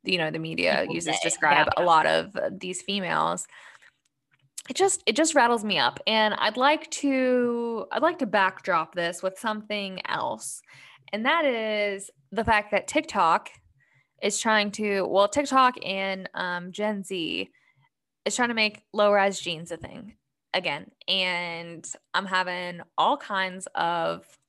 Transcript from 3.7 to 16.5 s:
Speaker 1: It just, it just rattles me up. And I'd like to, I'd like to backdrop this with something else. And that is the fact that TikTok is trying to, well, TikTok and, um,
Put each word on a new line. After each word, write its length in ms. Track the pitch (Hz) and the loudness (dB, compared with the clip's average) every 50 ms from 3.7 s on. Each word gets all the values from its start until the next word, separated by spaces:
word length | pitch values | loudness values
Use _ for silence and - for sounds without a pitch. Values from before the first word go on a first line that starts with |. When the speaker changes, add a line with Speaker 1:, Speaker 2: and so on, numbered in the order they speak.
| - - _ - _ _ _ _ _ _ _ _ _ _ _ _ _ - - - | -20 -20 _ -20 _ _ _ _ _ _ _ _ _ _ _ _ _ -18 -12 -10
Speaker 1:
It 60 | 262 | 0
just, 280 | - 370 392 - - _ | 2 2 2 2 0 _
it 100 | - 233 | -2 2
just 200 | 285 320 320 - | 2 2 4 6
rattles 280 | 294 240 240 240 226 208 | 4 6 6 4 0 0
me 140 | 214 190 | 0 2
up. 220 | 156 127 123 - - - | 4 2 2 2 0 -2
And 260 | - 220 220 214 214 202 | 0 2 4 4 2 2
I'd 220 | - - - 220 | 0 -2 -2 0
like 320 | 247 254 285 311 311 311 - | 4 4 4 4 2 -2 -8
to, 960 | - - - 285 269 262 262 254 254 247 240 240 240 233 233 233 233 220 - - | -8 -2 0 0 2 2 2 4 4 2 2 0 0 -2 -4 -4 -4 -6 -6 -6
I'd 100 | - - | -2 0
like 180 | 269 330 339 339 | 0 0 0 0
to 60 | 277 | -4
backdrop 720 | 202 196 208 190 185 190 - - - 180 165 160 - - | 0 2 2 2 2 0 -4 -2 0 0 0 0 -2 -4
this 260 | 175 170 170 180 - | -4 -4 -2 -4 -4
with 160 | - 190 190 | -6 -6 -6
something 640 | - - 226 214 214 208 214 214 208 202 190 185 180 - | -4 -6 -6 -6 -6 -6 -6 -6 -6 -6 -6 -10 -10 -6
else. 540 | - - - 117 - - 226 - - - - _ _ - - - - - _ _ - | -6 -4 -4 -2 -4 -6 -8 -10 -12 -12 -14 _ _ -20 -20 -20 -20 -20 _ _ -8
And 140 | - 214 220 | -6 -2 0
that 200 | 269 311 339 311 | 2 2 2 2
is 640 | 277 240 226 220 214 214 208 208 202 196 196 196 - _ _ _ _ | 0 0 0 -2 -2 0 0 0 -2 -2 -4 -10 -16 _ _ _ _
the 140 | - 208 220 | -6 -2 2
fact 260 | 226 220 208 208 208 | 4 4 4 4 2
that 160 | - 190 - | -2 -2 -2
TikTok 600 | - - 302 311 - - 208 180 165 170 214 - - - - _ _ _ _ _ _ _ _ _ _ _ _ | 0 -2 -2 -2 0 2 4 4 6 4 4 0 -6 -20 -20 _ _ _ _ _ _ _ _ _ _ _ _
is 180 | - 202 208 - | -4 -2 -2 0
trying 320 | - 226 220 214 208 208 | 0 2 2 2 2 0
to, 320 | 202 - 214 208 202 196 185 | -2 -4 -2 0 0 0 0
well, 240 | - - 190 202 | 2 4 4 4
TikTok 480 | 202 - 285 285 277 269 262 262 254 254 - - | 4 4 0 0 2 4 4 4 4 2 -2 -8
and, 440 | - 196 196 196 196 190 190 185 - - | -6 -6 -4 -4 -4 -6 -6 -8 -12 -8
um, 380 | - 180 180 | -6 -6 -4